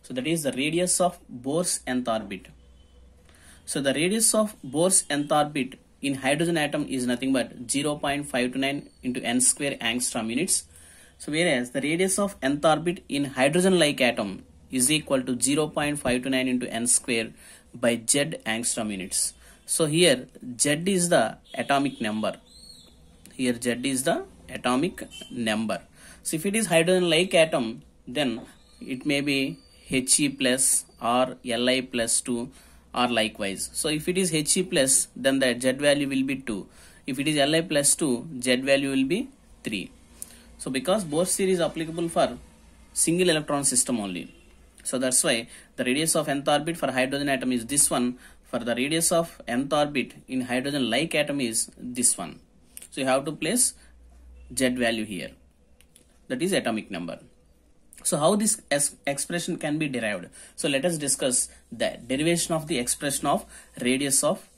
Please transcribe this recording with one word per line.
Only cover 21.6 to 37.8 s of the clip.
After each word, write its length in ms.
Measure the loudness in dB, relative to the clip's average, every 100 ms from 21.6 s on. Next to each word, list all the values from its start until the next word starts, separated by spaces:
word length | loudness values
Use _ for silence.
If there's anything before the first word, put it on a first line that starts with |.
| 0 2 0 -2
number. 360 | -4 -2 -4 -6 -18 -20 -20 -20 -20 -20 -20 -20 -20
Here 240 | -4 -2 0
Z 200 | -2 -2
is 220 | -2 0
the 200 | 0 0 -4 -16 -16
atomic 540 | -6 0 0 0 -4 -14 -16 -14
number. 520 | -6 -2 -2 -2 -6 -8 -20 -20 -12
So 140 | -6 -4
if 100 | -2
it 80 |
is 120 | -2 2
hydrogen-like 680 | 4 6 4 4 2 4
atom, 480 | 4 4 2 -2 -6 -16 -20 -8
then 360 | -2 -2 -2 -10 -20 -20 -18
it 240 | -10 -6
may 180 | -2 0
be 360 | 0 0 -2 -6 -16 -20 -2
H 300 | -2 2 2
E 80 | 2
plus 560 | 0 0 2 2 0 -4 -6
or 340 | 0 2 0 -2
L 240 | -6 -2 0
I 120 | 0
plus 400 | -2 -4 0 0
two 320 | 0 -4 -6 -12 -20 -20 -8
or 140 | -2 0
likewise. 600 | 2 0 -2 -4 -4 -8
So 160 | -4 -2
if 180 | -2 0
it 80 | 0
is 160 | 2
H 240 | 0 2 0
E 60 |
plus, 460 | 2 2 4 4 2 0
then 240 | 0 2
the 180 | 2 2
Z 120 | 0
value 360 | 2 2 4 2
will 140 | 0
be 140 | -2 -4
two. 320 | -6 -8 -8 -20 -20 -14
If 140 | -8 -4
it 80 | 0
is 100 | 2
L 160 | 4
I 100 | 4
plus 340 | 2 2